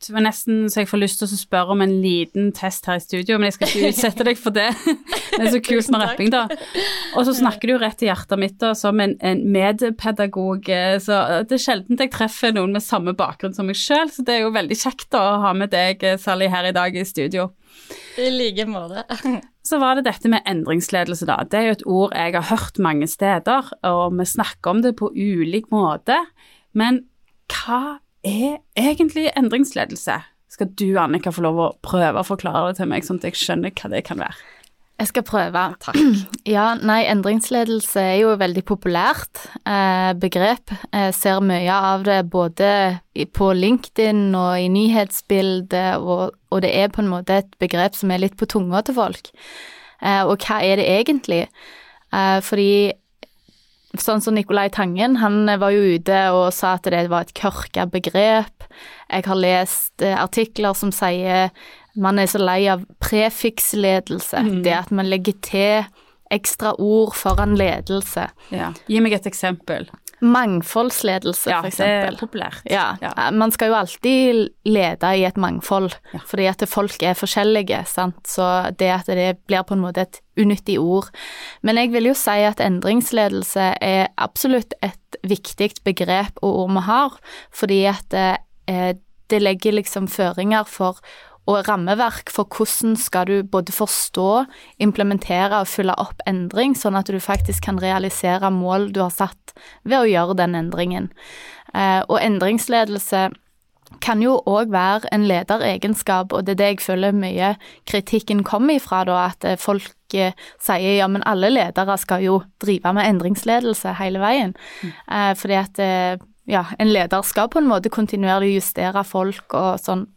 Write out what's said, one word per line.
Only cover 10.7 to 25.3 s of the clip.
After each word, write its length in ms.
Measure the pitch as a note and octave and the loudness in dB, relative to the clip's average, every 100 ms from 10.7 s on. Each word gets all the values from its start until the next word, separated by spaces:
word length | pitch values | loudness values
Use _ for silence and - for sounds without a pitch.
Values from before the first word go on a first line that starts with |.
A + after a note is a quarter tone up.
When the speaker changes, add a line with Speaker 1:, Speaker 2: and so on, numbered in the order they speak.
Speaker 1:
Eh, 300 | F3+ F#3 F#3+ | 0 2 0
så 140 | G3 G3+ D3 E3+ | 2 2 2 0
det 140 | A3 B3+ | 0 0
er 60 | |
sjelden 340 | - G#3 F#3 A#3+ | 0 -2 0 0
jeg 140 | C4 | 0
treffer 400 | - A3 - A#3 | -2 -4 0 0
noen 160 | G#3+ F#3 G3+ | 2 0 -2
med 80 | - | -2
samme 300 | G#3 F3 F#3 | -2 -2 -2
bakgrunn 380 | E3+ - F#3+ F#3+ | -4 -4 -8 -4
som 100 | F#3+ | -4
meg 80 | |
selv, 380 | G3 - D4 D#4+ | -4 0 0 0
så 80 | - | -4
det 140 | B3 A#3 | -2 0
er 80 | |
jo 80 | A3 | 0
veldig 240 | A3 E3 A3 | -2 -2 -2
kjekt 300 | C4 - - | -4 -6 -4
da 140 | A#3+ G3 | 0 2
å 80 | G#3 | 2
ha 80 | G3+ F#3 | 0 0
med 140 | G3+ | 0
deg, 320 | F3 F#3 F#3+ F#3+ | 0 0 0 -2
eh, 80 | F#3+ | -2
Sally, 240 | G3 F#3 F#3+ | -2 0 0
her 240 | F3+ F3+ | 0 0
i 40 | F3+ | 0
dag 180 | F3+ | -2
i 80 | F3+ | -2
studio. 460 | F#3+ - C#3+ F#3 F#3 - _ - - - - - | -6 -4 -2 -2 -4 -8 _ -20 -20 -20 -14 -4
Speaker 2:
I 60 | B3+ | -2
like 380 | B3+ A#3 F#3+ A3 | 0 -2 -2 -6
måte. 320 | G3 E3+ G3 - A#3 C4 | -6 -10 -12 -10 -6 -4
<laughs> 60 | A3+ - _ - | -4 -8 _ -4
Speaker 1:
Så 140 | D4+ | 0
var 160 | C4 C4 | 2 2
det 80 | B3 | 0
dette 240 | - A#3 | 0 2
med 160 | A3+ G3 | 2 0
endringsledelse, 800 | E3+ D#3+ E3+ - F#3 F3 E3+ D#3+ | -4 0 -2 0 -2 -2 -4 -2
da. 140 | - | -2
Det 160 | - G#3 | 0 0
er 80 | A3+ | 2
jo 80 | G#3 | 0
et 40 | - F#3 | 0 2
ord 160 | G3 | 2
jeg 220 | - E3+ F3 | 0 -2 -2
har 100 | E3 | 0
hørt 260 | A3+ - - | -2 -2 -2
mange 320 | E3+ D3 D#3 | 0 2 -2
steder, 640 | - G3 F3 G#3+ C4+ C4 - | 0 0 2 2 0 0 -4
og 320 | F#3 F3 F3 | 0 2 0
vi 160 | F3+ F3+ | 0 -2
snakker 460 | - - - F3 G#3 | -2 -4 -4 0 2
om 80 | B3 | 2
det 80 | A#3 | 0
på 80 | G#3 | -4
ulik 560 | - G3+ | -2 -2